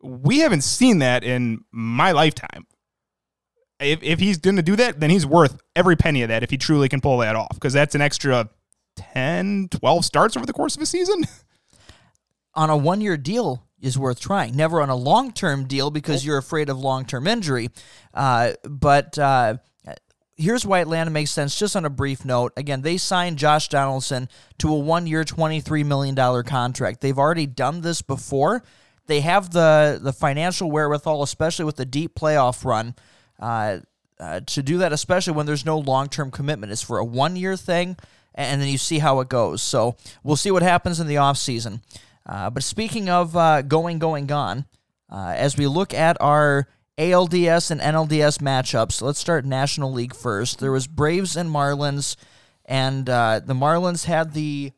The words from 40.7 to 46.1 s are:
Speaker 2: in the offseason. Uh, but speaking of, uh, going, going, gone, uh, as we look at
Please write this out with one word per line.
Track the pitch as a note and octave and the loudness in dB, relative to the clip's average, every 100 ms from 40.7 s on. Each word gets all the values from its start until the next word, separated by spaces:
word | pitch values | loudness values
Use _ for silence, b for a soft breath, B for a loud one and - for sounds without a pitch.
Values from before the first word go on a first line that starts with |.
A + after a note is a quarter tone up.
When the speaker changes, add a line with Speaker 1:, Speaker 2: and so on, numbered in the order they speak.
| F3 F#3 E3+ | 2 0 -4
Speaker 2:
in | D#3+ | -2
the | D3 | 2
offseason. | C#3 C3+ - A#2 A#2 G#2 _ B B B - | 2 2 -2 -6 -6 -12 _ B B B -14
Uh, | G2 G2 | -8 -6
but | B2 | -6
speaking | C#3 - A3 A3+ G3 | -6 -4 -4 -4 0
of, | F3 F3 E3+ | 2 2 2
uh, | E3 D3+ | 4 4
going, | C#3 D#3 E3 E3+ | 2 0 0 -2
going, | D#3+ D3+ C#3+ | -2 -4 -4
gone, | D3 A#2+ G#2+ C#3+ _ _ _ _ | -4 -2 -4 -8 _ _ _ _
uh, | G2 F#2 F2 | -10 -8 -2
as | C3+ C#3 | -2 0
we | C#3+ | 0
look | D3 G3 | 0 -2
at | - D#3+ | 0 0